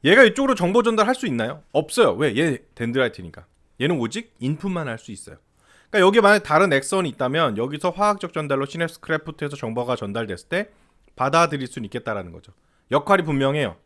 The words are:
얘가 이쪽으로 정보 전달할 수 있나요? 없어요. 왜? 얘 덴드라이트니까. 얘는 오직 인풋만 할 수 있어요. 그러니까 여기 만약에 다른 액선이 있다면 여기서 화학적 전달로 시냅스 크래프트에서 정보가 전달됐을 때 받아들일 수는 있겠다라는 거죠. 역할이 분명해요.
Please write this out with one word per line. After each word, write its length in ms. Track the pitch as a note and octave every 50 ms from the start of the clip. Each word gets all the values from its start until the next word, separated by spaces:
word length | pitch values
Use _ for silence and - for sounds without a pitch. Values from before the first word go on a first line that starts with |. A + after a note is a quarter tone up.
| -
얘가 180 | C#3 F#3+ B3+ C4
이쪽으로 320 | G#3+ - C4+ C#4 C4+ B3+
정보 280 | F#3 F3+ F3 G3 A#3+ A3
전달할 320 | A#3 A3 G#3+ G#3 G#3 B3+
수 100 | - -
있나요? 360 | G#3+ B2+ A#2 A2 A#2 D3+ D3+ _ _
없어요. 420 | - C#3+ D3+ - - B3 A3 C#3 -
왜? 220 | - D3 C#3+ G2+
얘 220 | C3 E3 E3 C3+ A2+ _ _ _
덴드라이트니까. 720 | - A#2+ A#2 A#2+ C3+ B2+ A2+ - - F#2 E2 - - E2+ _ _ _ _ _ _ _
얘는 160 | B2 D3+ F3 C#3+
오직 340 | A#2 A2+ - A3 A#3 _ _ _
인풋만 480 | A#2+ C3 D3+ D3+ - G3 F#3 E3+ D#3
할 100 | C3 A2+
수 140 | A2+ - -
있어요. 260 | G#2 F#2+ - - - _ _ _ _ _ _ _ _ _ _ _
그러니까 160 | - G#3 F#3
여기 140 | F#3+ G3+ A#3
만약에 220 | G3+ G3 G#3 G3+ G#3
다른 280 | - D#3 D#3+ G3 F#3+
액선이 380 | C#3+ C3+ C3+ - - F#3+ F3+ D3+
있다면 480 | - - C3+ B2+ C3+ D#3+ E3 C3+ G#2+
여기서 320 | G#2+ A#2 C3 D3 D3 - F3+
화학적 440 | E3+ F3+ G#3 G#3 G#3 G3 - E3+ -
전달로 320 | E3+ D#3 C#3+ C#3 C#3 C#3
시냅스 340 | C#3+ - E3+ E3+ E3 E3 -
크래프트에서 560 | - - D#3+ D#3 D#3 D#3+ D3+ - D3 C#3+ C#3+
정보가 380 | - - A2+ A2+ B2 A#2+ B2 B2
전달됐을 520 | A#2 A2 G2 G2+ A#2 A2+ G2+ F#2 F2 - _
때 200 | E3 F#3 G#3 - _ _ _ _ _ _ _ _ _
받아들일 520 | - C3 C#3 C#3 E3 E3+ D#3 D3 C#3 C3
수는 180 | A#2+ - - A2+
있겠다라는 440 | G2+ - A#2+ - - G#2+ G2+ F#2 F2
거죠. 220 | E2+ E2 _ - _ _ _ _ _ _ _ _
역할이 320 | B2 D3 D3 - G3 F#3+ E3
분명해요. 520 | D#3 D3 C3+ C3+ C3+ C#3+ D3+ C#3 G2+ F2 _ _